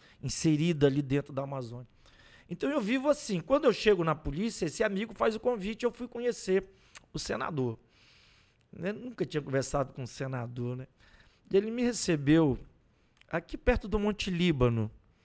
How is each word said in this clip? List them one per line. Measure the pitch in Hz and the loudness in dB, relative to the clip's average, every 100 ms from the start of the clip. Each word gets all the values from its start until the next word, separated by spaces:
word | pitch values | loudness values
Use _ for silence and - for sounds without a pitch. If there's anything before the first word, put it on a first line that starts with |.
| - - | -20 -10
inserida | 135 - 160 151 165 151 143 | -6 0 2 4 2 4 4
ali | 139 | 2
dentro | 135 143 139 | 0 -2 -2
da | 135 | -8
Amazônia. | 139 135 117 120 123 _ - - - - - | -8 -8 -10 -12 -16 _ -20 -20 -20 -20 -14
Então | 175 254 | -4 0
eu | 294 | 0
vivo | 202 262 277 | 2 0 2
assim, | 277 - 180 | 0 0 -4
quando | - 277 254 | 2 4 4
eu | |
chego | 196 208 190 | 4 4 4
na | 165 | 4
polícia, | 151 151 139 226 - 165 | 0 -2 -4 -4 -2 -4
esse | - | -2
amigo | 220 190 226 | -2 -2 -6
faz | 202 226 214 | 0 0 0
o | |
convite, | 247 240 190 220 | -2 -2 -4 -2
eu | 240 | -4
fui | - 240 | -4 -12
conhecer | 233 240 - - 190 190 - _ - _ | -6 -4 -2 0 0 -2 -14 _ -20 _
o | 151 | -8
senador. | - - - 151 123 113 _ _ - - _ _ _ _ _ | -4 -4 -4 -2 -2 -4 _ _ -20 -20 _ _ _ _ _
Né? | - 180 | -8 -6
Nunca | 220 247 233 | -6 -10 -6
tinha | - 151 | -4 -4
conversado | 139 135 123 143 131 | -2 -2 0 -2 -2
com | - | -6
o | 123 | -10
senador, | - 135 131 120 120 120 123 | -8 -6 -6 -6 -6 -6 -6
né? | 131 _ - - - _ - | -12 _ -20 -20 -20 _ 0
E | 190 | 2
ele | 214 | 2
me | 240 | 0
recebeu | 240 208 - 156 139 160 151 117 - _ _ _ _ _ - | 0 0 0 2 6 6 6 2 -6 _ _ _ _ _ -8
aqui | 165 - - | -6 -6 -4
perto | - 240 208 | 2 2 2
do | 208 | 0
Monte | 208 208 - | 0 -2 -2
Líbano, | 170 180 143 123 117 107 - _ _ | 0 2 4 2 2 -2 -6 _ _